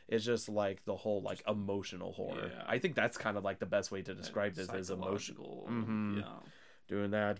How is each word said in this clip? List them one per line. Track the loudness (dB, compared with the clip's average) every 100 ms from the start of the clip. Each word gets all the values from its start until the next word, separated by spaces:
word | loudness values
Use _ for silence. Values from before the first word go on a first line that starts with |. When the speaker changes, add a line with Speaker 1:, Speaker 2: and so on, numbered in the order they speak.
| 0
Speaker 1:
it's | 2
just, | 4 2 2
like, | 2 2 0
the | -4 -2
whole, | 2 0
like, | 0 -2
Speaker 2:
Just | 0
Speaker 1:
emotional | 2 2 0 -2 -6 -6
horror. | -4 -4 -2 -4
Speaker 2:
Yeah. | -4 0
Speaker 1:
I | 2
think | 4
that's | 4 4 2
kind | 0 2
of, |
like, | 0 0
the | 2
best | 2 2
way | -2
to | -4
Speaker 2:
That | -6
Speaker 1:
describe | -4 0 0
this | 0 -4
is | -2 -2
emotion. | -2 0 -2 -2 -8
Speaker 2:
psychological, | -10 -8 -4
Speaker 1:
Mm-hmm. | -2 0 0 0 0
Speaker 2:
yeah. | -4 -10 -16 -18 -20 -20 -4
Speaker 1:
Doing | -2 2
that, | 2 2 0